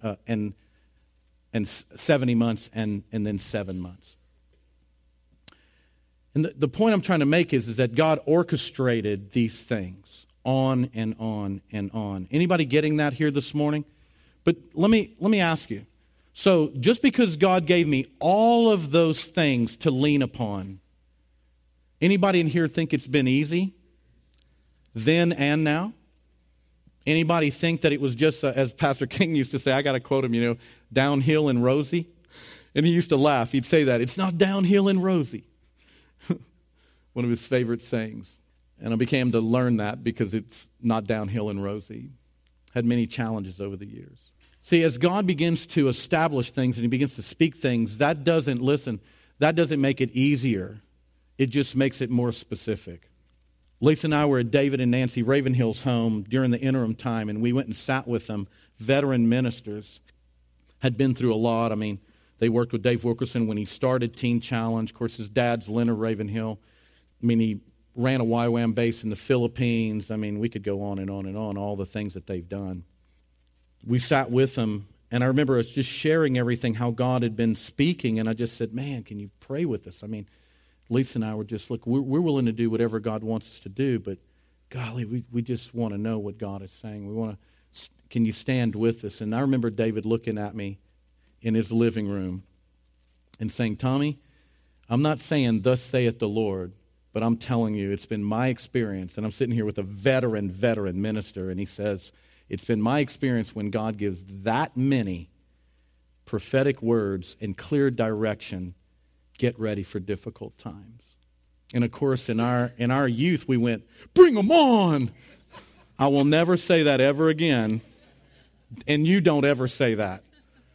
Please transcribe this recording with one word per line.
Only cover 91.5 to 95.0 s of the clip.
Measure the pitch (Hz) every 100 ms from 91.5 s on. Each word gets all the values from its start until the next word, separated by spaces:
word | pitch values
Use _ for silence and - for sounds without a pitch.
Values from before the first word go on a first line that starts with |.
his | 113 104
living | 113 117 107 104
room | 101 92 92 - _ _ _ _ _ _ _ _ -
and | 110
saying, | - 117 104
"Tommy, | 127 135 147 143 _ _ _ _ _ _ -
I'm | 120